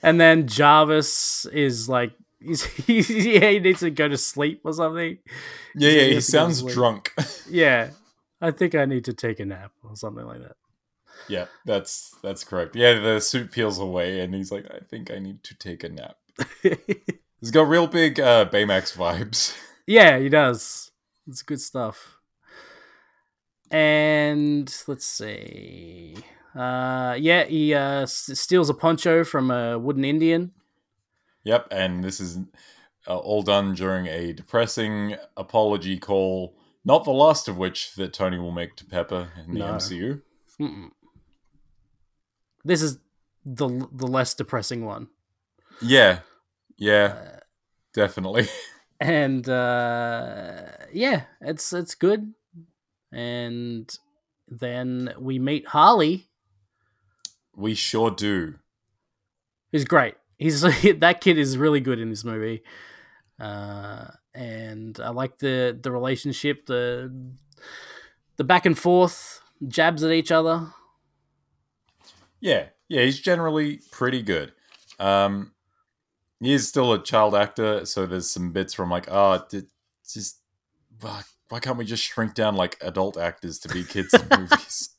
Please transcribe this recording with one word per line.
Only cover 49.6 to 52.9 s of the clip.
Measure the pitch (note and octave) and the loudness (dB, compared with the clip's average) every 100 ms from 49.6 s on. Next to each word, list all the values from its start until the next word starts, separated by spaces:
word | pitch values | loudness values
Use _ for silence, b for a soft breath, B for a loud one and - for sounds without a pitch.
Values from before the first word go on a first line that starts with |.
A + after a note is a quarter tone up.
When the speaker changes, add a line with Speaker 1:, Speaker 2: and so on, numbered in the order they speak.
| B2 B2 A#2+ A#2+ A#2+ A#2 B2 G#2 F2 F2 - - - | 0 0 -2 -4 -4 -6 -8 -12 -14 -16 -18 -20 -14
Speaker 1:
yeah, | E3+ B3+ G3+ - _ | -4 -2 -2 -4 _
it's, | C#3 D#3 - | -10 -8 -6
it's | F3+ E3+ | -6 -8
good. | - F3+ G#3 G#3+ A3 _ E3+ E3 _ _ | -2 0 0 -4 -16 _ -20 -20 _ _